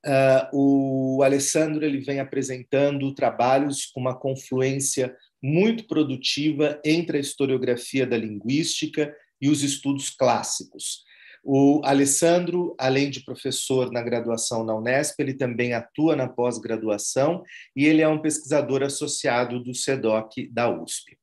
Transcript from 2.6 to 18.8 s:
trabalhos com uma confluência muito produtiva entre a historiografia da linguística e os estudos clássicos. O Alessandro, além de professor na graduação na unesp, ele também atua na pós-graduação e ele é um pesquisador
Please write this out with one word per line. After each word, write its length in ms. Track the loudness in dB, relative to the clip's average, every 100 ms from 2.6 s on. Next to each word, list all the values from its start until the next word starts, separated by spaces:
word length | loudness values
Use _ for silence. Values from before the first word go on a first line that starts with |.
| -2 2 2 0 -4
trabalhos 720 | 0 -2 2 2 4 2 -4 -8
com 140 | -4
uma 180 | -4 -2
confluência 960 | -4 -6 -4 0 0 0 -2 -2 -4 -6 _ _
muito 440 | 0 2 2 0 -2
produtiva 920 | -2 0 -2 -4 0 -2 0 -2 0
entre 340 | 0 0 0 -2
a 20 |
historiografia 880 | -4 -2 0 0 0 -4 -2 -2 0
da 100 | -2
linguística 1000 | -4 -8 -2 -2 0 -4 -4 -4 -4 -6 _ _
e 80 | 0
os 140 | 2
estudos 480 | 0 -2 -2 -4 -6
clássicos. 920 | 0 2 2 -2 -8 -10 -12 -10 -10 _ _ -20 -14
O 360 | 0 6 6 6
Alessandro, 920 | 4 2 4 4 4 4 2 -2 -4 -2
além 320 | 0 2 0
de 160 | -4
professor 680 | -12 -8 -6 -6 -2 0 0
na 100 | -4
graduação 640 | -2 -2 -2 -4 -2 -4
na 120 | -2 -2
unesp, 380 | 0 0 -2 -4
ele 140 | -6
também 400 | -2 -4 -2 -2
atua 420 | -2 -6 0 2 2
na 120 | -2
pós-graduação 1120 | -2 -2 -2 -6 -4 -2 -2 -2 0 0 0 -8 -20 -12
e 120 | 0 4
ele 160 | 4
é 60 | 4
um 120 | 2
pesquisador 640 | -2 -4 0 0 2 0